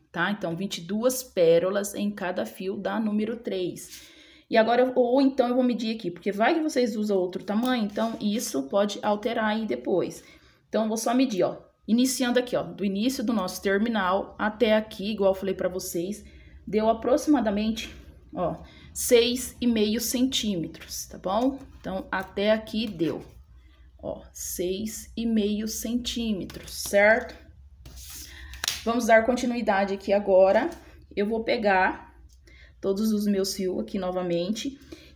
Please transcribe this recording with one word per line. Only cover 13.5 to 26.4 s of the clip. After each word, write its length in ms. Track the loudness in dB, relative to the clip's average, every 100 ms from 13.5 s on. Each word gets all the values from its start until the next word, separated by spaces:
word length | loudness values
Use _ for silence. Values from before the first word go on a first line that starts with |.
| -2
terminal 760 | 0 2 2 0 2 0 -2 -4
até 380 | -2 2 4 4
aqui, 340 | 0 -8 -6
igual 220 | 2 2
eu 20 |
falei 200 | 2 -2
pra 140 | -2 -4
vocês, 560 | -4 -6 -6 -6 -8 -14 -20 -20 -18 -2
deu 220 | 2 2
aproximadamente, 1080 | 2 2 2 4 4 4 0 0 -2 -6 -14 -20 -20 -12
ó, 280 | -4 -4 -4 -12 -20 -14
seis 600 | -6 4 6 6 0 -6 -2
e 60 | 0
meio 340 | 2 2 0
centímetros, 1080 | 0 0 0 0 -2 -2 -4 -10 -14 -12 -12
tá 120 | -8
bom? 400 | -2 0 0 -2 -12 -14
Então, 260 | -8 -8 -4
até 400 | -6 -4 -2 2
aqui 340 | 2 0 -6 -4
deu, 380 | -2 -2 -4 -10 -20 -20 -20 -20 -20 -20 -14
ó, 240 | -10 -10 -12
seis 800 | -12 -10 -6 -4 -4 -6 -10 -12 -6
e 100 | 0
meio 400 | 2 2 0 -4
centímetros, 1040 | -6 -4 -4 -4 -4 -2 -4